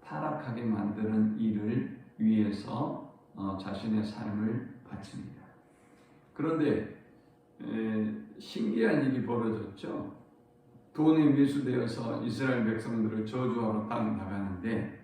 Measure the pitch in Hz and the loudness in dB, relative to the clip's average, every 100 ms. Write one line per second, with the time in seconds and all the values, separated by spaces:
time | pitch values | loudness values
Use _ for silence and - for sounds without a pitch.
0 | - 151 156 143 127 113 117 101 101 104 | -10 -6 -4 -4 -6 -4 -2 0 0 0
1 | 107 110 107 107 110 104 104 123 - - | 0 4 2 2 0 0 0 0 -2 -8
2 | - - 110 110 104 98 - 117 143 - | -18 0 4 6 4 0 -6 -4 -4 -4
3 | - - - - 98 95 98 98 110 107 | -10 -20 -20 -8 -6 -4 -6 -6 0 0
4 | 104 - 107 104 110 123 - - - - | 0 -4 -4 -2 0 0 -4 -14 -14 -14
5 | - - - - - - - - - - | -12 -12 -12 -14 -20 -20 -20 -20 -20 -20
6 | - - - - 156 160 151 107 104 - | -20 -20 -20 -4 0 2 4 2 -2 -12
7 | - - - _ _ - 117 110 110 107 | -20 -20 -20 _ _ -14 -6 -2 -2 0
8 | 107 - - - - - 110 113 113 147 | -2 -4 -10 -16 -12 -4 -2 2 4 4
9 | 135 123 107 120 113 104 101 - - - | 2 0 0 0 0 -2 -6 -10 -8 -6
10 | 95 - - _ _ _ _ - - - | -8 -12 -20 _ _ _ _ -20 -16 4
11 | 156 160 147 135 139 139 127 123 117 - | 6 8 8 8 6 4 0 0 0 -2
12 | 113 - 117 113 131 120 110 110 - 113 | -4 -4 -4 -2 0 2 2 0 -2 0
13 | 107 110 110 127 127 117 110 110 107 117 | 0 0 -4 -2 0 0 0 0 -2 -2
14 | 107 107 92 101 98 92 110 107 107 - | -2 -2 -4 -4 -4 -4 -2 -2 -4 -10